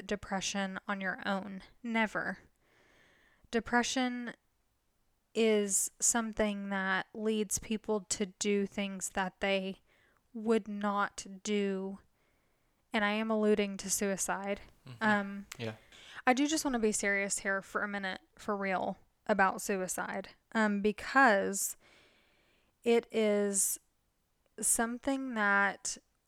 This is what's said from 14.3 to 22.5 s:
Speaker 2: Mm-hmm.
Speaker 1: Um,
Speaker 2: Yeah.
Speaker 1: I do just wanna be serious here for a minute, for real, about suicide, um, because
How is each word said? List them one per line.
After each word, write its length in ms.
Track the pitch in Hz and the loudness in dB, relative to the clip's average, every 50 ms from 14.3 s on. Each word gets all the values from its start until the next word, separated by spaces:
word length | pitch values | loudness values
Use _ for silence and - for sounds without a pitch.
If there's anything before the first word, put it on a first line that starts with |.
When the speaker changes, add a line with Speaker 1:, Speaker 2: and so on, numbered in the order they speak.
| 175 185 196 202 202 - - - - _ - 135 | -2 -2 -2 -4 -4 -6 -8 -12 -20 _ -20 -18
Speaker 2:
Mm-hmm. 160 | 120 - 226 214 | -6 0 2 4
Speaker 1:
Um, 380 | 208 208 196 196 202 202 196 - - - | 4 2 2 -2 -6 -10 -12 -14 -10 -8
Speaker 2:
Yeah. 140 | 117 110 107 - - - - - - - - - - | -6 -6 -8 -8 -14 -20 -20 -20 -20 -20 -18 0 2
Speaker 1:
I 80 | 254 254 | 4 4
do 120 | 254 294 | 4 4
just 180 | 285 320 302 - | 2 2 0 0
wanna 140 | 285 247 233 | 0 0 2
be 140 | 220 214 208 | 2 0 0
serious 480 | - 220 202 202 196 196 196 - - | 0 0 0 0 0 0 -2 -4 -4
here 220 | - 196 196 196 185 | -2 -2 -2 -4 -4
for 200 | - - - 208 | -6 -4 -4 -4
a 60 | 208 | -4
minute, 320 | 202 202 196 185 185 - - _ _ | -4 -6 -6 -6 -8 -10 -14 _ _
for 200 | - - 220 208 | -10 -6 -4 -4
real, 420 | 196 196 190 185 - 202 202 190 - _ _ _ _ _ | -2 0 0 0 0 -2 -2 -6 -8 _ _ _ _ _
about 360 | - 208 196 196 190 - 185 - | 0 2 4 4 4 2 0 -2
suicide, 680 | - 202 185 185 180 - - 185 - 185 196 190 - - _ _ _ - | -2 -2 -2 -2 -4 -4 -4 -6 -4 -6 -8 -8 -10 -16 _ _ _ 0
um, 280 | 226 214 208 202 202 | 2 2 2 2 2
because 960 | 196 214 202 - - - - 269 277 240 202 196 190 190 196 196 - - - - _ - - - _ _ _ _ _ _ _ _ _ _ | 0 0 0 -2 -4 2 4 6 8 8 8 6 2 0 -2 -2 -4 -4 -6 -10 _ -20 -20 -20 _ _ _ _ _ _ _ _ _ _